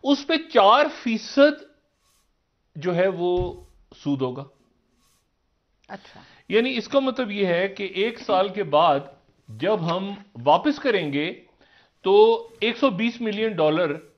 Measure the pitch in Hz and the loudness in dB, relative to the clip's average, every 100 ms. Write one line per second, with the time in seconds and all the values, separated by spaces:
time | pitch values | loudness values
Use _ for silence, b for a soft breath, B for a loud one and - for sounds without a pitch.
0 | 262 277 - 320 320 233 196 247 294 - | 0 -2 0 -4 0 4 6 6 2 -2
1 | 240 220 - - 285 294 - _ _ _ | -6 -6 -4 4 4 4 -16 _ _ _
2 | _ _ _ _ _ _ _ 156 170 170 | _ _ _ _ _ _ _ -10 -4 0
3 | 190 175 175 180 180 - - _ _ - | 0 0 -2 -2 -4 -8 -20 _ _ -10
4 | 143 139 127 127 139 _ _ _ _ _ | -6 -4 -4 -6 -16 _ _ _ _ _
5 | _ _ _ _ _ _ _ _ _ 196 | _ _ _ _ _ _ _ _ _ -20
6 | - - b b _ 208 254 247 - 277 | -20 -20 b b _ 0 0 -4 -2 -2
7 | 269 254 247 202 190 170 196 190 196 180 | -2 -4 -6 -2 0 0 -2 -6 -10 -4
8 | 220 226 - 190 202 196 175 147 170 139 | -4 -4 -2 0 0 -4 0 2 4 2
9 | 139 - _ _ - 110 165 208 165 175 | -2 -20 _ _ -20 -6 -2 -2 -2 -4
10 | 196 202 - - 123 170 294 285 269 202 | -6 -12 -16 -4 2 2 2 -2 -2 -2
11 | 151 139 160 - _ _ b b b _ | -2 -4 -4 -8 _ _ b b b _
12 | 190 202 220 226 - - 220 226 277 180 | 2 6 6 4 -6 -4 -4 0 -2 0
13 | 226 233 226 202 220 180 151 156 170 151 | -4 -4 -6 -4 -4 0 0 2 -2 -4
14 | - | -12